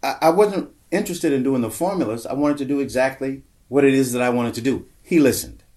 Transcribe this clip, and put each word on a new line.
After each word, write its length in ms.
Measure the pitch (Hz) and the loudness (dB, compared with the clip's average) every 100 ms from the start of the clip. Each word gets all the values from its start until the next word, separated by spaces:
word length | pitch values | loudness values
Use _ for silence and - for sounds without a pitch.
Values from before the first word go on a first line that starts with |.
I, 140 | 135 - | -6 0
I 80 | 156 | 2
wasn't 400 | 175 208 190 - _ _ | 4 4 0 -6 _ _
interested 420 | 175 202 170 165 | -4 -4 -2 0
in 100 | 139 | 0
doing 180 | 127 131 | 0 0
the 80 | 110 | -2
formulas. 560 | - 180 190 117 117 113 | -4 -4 -2 -2 -4 -6
I 60 | |
wanted 260 | 135 147 143 | -2 0 0
to 60 | |
do 160 | 131 143 | -2 -2
exactly 640 | 127 120 131 135 135 135 - _ - | -2 0 -2 -2 -6 -8 -12 _ -4
what 160 | 135 | 2
it 100 | 139 | 4
is 180 | 135 127 | 4 2
that 100 | 120 | 0
I 80 | 123 | 0
wanted 240 | 120 117 | 0 -2
to 60 | 117 | -2
do. 260 | 127 - - _ | -2 -2 -6 _
He 160 | - 170 | -2 2
listened. 420 | 135 104 - - _ | 4 2 -4 -14 _